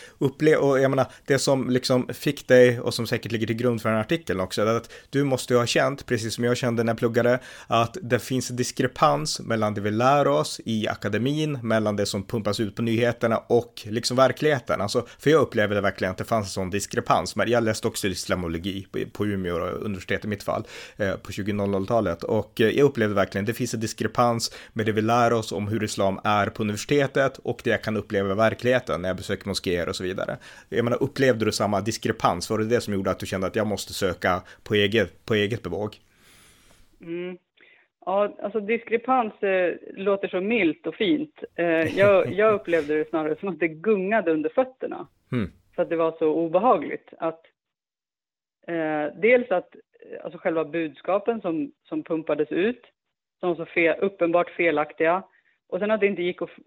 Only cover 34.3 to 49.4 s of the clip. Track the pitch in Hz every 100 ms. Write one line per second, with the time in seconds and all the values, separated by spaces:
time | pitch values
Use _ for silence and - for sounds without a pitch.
34.3 | 92 - - - 107 101 110 92 - -
35.3 | 107 104 113 87 87 104 - _ _ _
36.3 | - _ _ _ _ _ _ 170 175 180
37.3 | 180 _ _ _ _ _ _ - 196 208
38.3 | 202 208 220 202 226 - 226 226 262 214
39.3 | - 196 185 175 - - - 196 196 -
40.3 | 180 196 233 170 151 160 - 202 151 151
41.3 | - - - 170 160 156 180 202 190 131
42.3 | 180 214 208 190 165 147 151 156 160 156
43.3 | 156 196 160 170 156 190 208 185 220 170
44.3 | 156 151 - 262 - - - - _ -
45.3 | 127 95 - _ - 160 165 165 160 156
46.3 | 156 165 175 233 - 143 - - - 165
47.3 | - _ _ _ _ _ _ _ _ _
48.3 | _ _ _ - 170 156 151 151 - 214
49.3 | 247